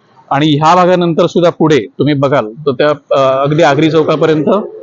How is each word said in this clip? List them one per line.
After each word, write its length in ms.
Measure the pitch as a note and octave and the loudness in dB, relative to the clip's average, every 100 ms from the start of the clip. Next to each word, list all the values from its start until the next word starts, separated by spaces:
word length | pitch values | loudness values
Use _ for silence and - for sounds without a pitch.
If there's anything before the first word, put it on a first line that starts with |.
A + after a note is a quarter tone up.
| _ _ _ | _ _ _
आणि 160 | C#3 D#3 | -2 0
ह्या 280 | C#3+ D#3 | 2 2
भागानंतर 520 | F3+ F3+ F3+ F3 E3 F3 | 2 2 2 0 0 -2
सुद्धा 240 | F#3+ E3+ | 0 0
पुढे 360 | - D#3 D3 G2 - | 0 0 0 -2 -4
तुम्ही 160 | C#3 | -2
बघाल 380 | C#3+ C#3 C#3 G#2+ | 0 0 0 -2
तर 180 | A#2 D3 | -6 -6
त्या, 180 | B2 D3+ | -2 -2
अ, 540 | C#3+ - D3 C3+ C3+ | -2 -2 -2 0 0
अगदी 200 | C#3+ D3+ | -2 2
आगरी 280 | D#3+ C#3 D#3 | 2 2 0
चौकापर्यंत 580 | D#3+ D3+ D#3 D#3+ D#3 D3 G3+ - - | 0 0 0 0 0 0 -2 -4 -12